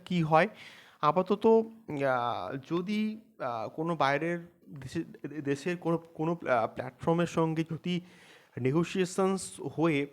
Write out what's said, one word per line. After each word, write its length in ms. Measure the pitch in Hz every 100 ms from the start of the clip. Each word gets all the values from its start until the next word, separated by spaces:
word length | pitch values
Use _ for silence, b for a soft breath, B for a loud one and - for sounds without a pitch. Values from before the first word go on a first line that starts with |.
| -
কি 180 | 180
হয়। 240 | 156 160 202 B B B B B
আপাতত, 460 | 151 170 185 208 226
আহ, 1080 | 226 226 - - 147 135 127 120 104 92 135 127
যদি, 500 | 170 185 214 214 214 - _
আহ, 300 | 135 117 110
কোনো 260 | - 165 160
বাইরের 440 | 135 143 165 175 170 _ -
দেশে-, 580 | 151 - - - - 143
দেশের 500 | 151 139 143 185 175
কোনো, 200 | 165 165
কোনো, 340 | - - 156
আহ, 360 | 170 - 123 113
প্ল্যাটফর্মের 600 | - 127 - - 170 170
সঙ্গে 360 | - 160 160 160
যদি 300 | 160 180 175 175 B B B B -
নেগোসিয়েশনস 1000 | 123 156 170 190 180 - 190 190 - -
হয়ে 480 | 143 143 165 143 143